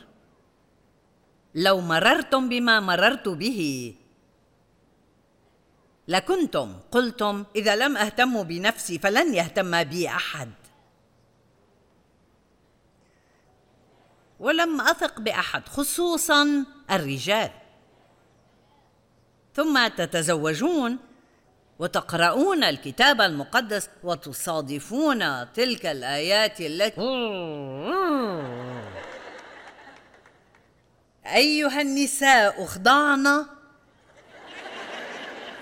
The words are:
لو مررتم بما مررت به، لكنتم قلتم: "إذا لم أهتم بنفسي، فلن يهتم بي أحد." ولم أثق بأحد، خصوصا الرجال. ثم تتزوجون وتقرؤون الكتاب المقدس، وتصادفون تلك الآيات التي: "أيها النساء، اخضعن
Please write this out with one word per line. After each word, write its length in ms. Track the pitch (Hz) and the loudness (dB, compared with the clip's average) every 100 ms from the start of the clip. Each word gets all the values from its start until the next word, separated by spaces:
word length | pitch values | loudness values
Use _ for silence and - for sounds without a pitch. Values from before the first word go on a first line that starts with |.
| - _ _ _ _ _ _ _ _ _ _ _ _ _ _ 156 | -16 _ _ _ _ _ _ _ _ _ _ _ _ _ _ 0
لو 260 | 185 196 | 2 2
مررتم 680 | 175 165 214 320 294 269 254 | 2 2 4 2 2 0 0
بما 300 | 247 240 220 | 0 4 4
مررت 500 | 190 175 202 - 208 | 4 4 4 2 -2
به، 640 | 165 208 233 156 135 120 98 _ _ _ _ _ _ _ _ _ _ _ _ _ _ _ _ _ _ _ _ - | -4 -4 -2 -2 -4 -8 -12 _ _ _ _ _ _ _ _ _ _ _ _ _ _ _ _ _ _ _ _ -4
لكنتم 720 | 180 190 370 302 160 120 92 - | -2 0 0 0 -2 -4 -8 -2
قلتم: 540 | 240 247 - 208 202 202 214 | 0 0 0 -2 -2 -6 -2
"إذا 200 | 214 208 | 0 2
لم 220 | 269 254 | 2 0
أهتم 460 | 214 - 254 240 | -2 2 0 0
بنفسي، 560 | 175 170 196 226 - 165 | -4 -4 -2 -2 -4 -4
فلن 340 | 196 220 339 | 0 2 2
يهتم 500 | 202 170 - 185 170 | 2 0 -2 0 0
بي 240 | 160 165 160 | 0 -2 -4
أحد." 440 | 143 - 156 123 101 - _ _ _ _ _ _ _ _ _ _ _ _ _ _ _ _ _ _ _ _ _ _ _ _ _ _ _ _ _ _ _ _ _ _ _ _ - | -4 -6 -8 -12 -16 -20 _ _ _ _ _ _ _ _ _ _ _ _ _ _ _ _ _ _ _ _ _ _ _ _ _ _ _ _ _ _ _ _ _ _ _ _ -6
ولم 420 | 233 320 339 302 | 0 2 0 0
أثق 380 | 240 339 330 - | 0 2 -2 -4
بأحد، 480 | 220 - 180 143 - | -4 -2 -2 -4 -6
خصوصا 1000 | - 190 - 349 330 - 294 294 285 269 - - | -4 -4 -2 0 0 2 4 4 2 -2 -8 -4
الرجال. 600 | 190 143 139 127 208 165 - - _ _ _ _ _ _ _ _ _ _ _ _ _ _ _ _ _ _ - | -2 -2 -4 0 0 0 -6 -20 _ _ _ _ _ _ _ _ _ _ _ _ _ _ _ _ _ _ -4
ثم 320 | 311 277 226 | 0 2 2
تتزوجون 1120 | - 170 170 165 165 156 156 277 339 240 247 - _ _ _ _ _ _ - | 0 -2 0 0 0 0 0 0 2 0 -4 -10 _ _ _ _ _ _ -8
وتقرؤون 840 | 170 185 - 165 170 226 349 359 | -4 -4 -4 2 2 4 2 2
الكتاب 580 | 214 143 147 123 254 262 | 2 0 -4 2 4 6
المقدس، 680 | 196 151 139 240 226 208 - - | 4 0 -2 -2 0 -4 -6 -10
وتصادفون 1500 | 175 165 - 131 - 160 139 143 - 226 311 247 170 131 123 | -6 -6 -6 -10 -4 -4 -4 -6 -6 0 2 2 0 -2 -6
تلك 320 | - 254 233 180 | -2 -2 -2 -4
الآيات 760 | 143 123 143 165 202 214 214 | -4 -4 -2 2 2 2 -2
التي: 400 | 160 160 208 214 240 262 233 196 170 147 139 135 170 359 370 285 226 175 135 120 123 123 107 95 92 - - - - - - - - - - - - _ _ _ _ _ _ _ _ _ - | -6 0 -2 0 -4 -2 -4 -6 -6 -8 -8 -8 -4 -2 0 0 -2 -4 -6 -8 -10 -12 -12 -14 -14 -16 -18 -18 -20 -20 -20 -20 -20 -20 -20 -20 -20 _ _ _ _ _ _ _ _ _ 0
"أيها 560 | 196 294 302 294 269 | 4 4 4 0 0
النساء، 840 | 285 269 277 - 277 262 202 190 | 0 0 0 2 6 8 6 2
اخضعن 840 | 175 190 190 277 294 277 269 285 302 - - _ _ _ _ - - - - - - - - - - - - - - - | -6 0 4 6 6 4 4 2 0 -10 -20 _ _ _ _ -20 -20 -20 -20 -18 -16 -14 -14 -12 -14 -14 -14 -14 -16 -16